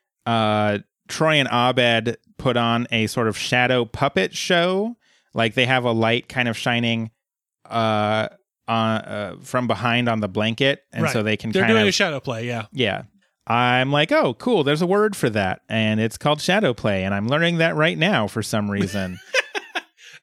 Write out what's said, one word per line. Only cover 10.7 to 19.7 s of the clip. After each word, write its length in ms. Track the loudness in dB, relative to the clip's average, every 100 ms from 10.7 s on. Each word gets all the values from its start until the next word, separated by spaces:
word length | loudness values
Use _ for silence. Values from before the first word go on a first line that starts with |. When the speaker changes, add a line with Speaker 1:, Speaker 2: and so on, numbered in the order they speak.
| 0 _
Speaker 1:
and 120 | -4
Speaker 2:
Right. 80 | -2
Speaker 1:
so 100 | 0
they 140 | 0 -2
can 160 | 0
Speaker 2:
They're 100 | 2
Speaker 1:
kind 100 | 4
Speaker 2:
doing 80 | 4
Speaker 1:
of 60 | 4
Speaker 2:
a 40 |
shadow 280 | 2 0 -2
play, 260 | -6 -6 -6
yeah. 200 | -6 -6
Speaker 1:
Yeah. 300 | -2 -2 -2 -8 _ _ _ -2
I'm 460 | 2 4 2 2
like, 180 | 0 2
"Oh, 240 | 2 0
cool, 300 | -2 0 2
there's 180 | 2 0
a 40 | 2
word 260 | 2 0
for 160 | 0 -2
that, 300 | 0 -2 -4 -4
and 320 | -2 0 2
it's 180 | 0 -2
called 220 | -2 0
shadow 340 | 0 0 0
play, 300 | 0 -2 0
and 100 | -2
I'm 140 | -2 -2
learning 300 | 0 0 2
that 180 | 0 2
right 200 | 0 0
now 300 | 0 0 0
for 160 | -4
some 280 | -4 -2 -2
reason." 480 | -2 -2 -4 -6 -8
Speaker 2:
<laughs> 40 | -4 -4 -4 -6 -10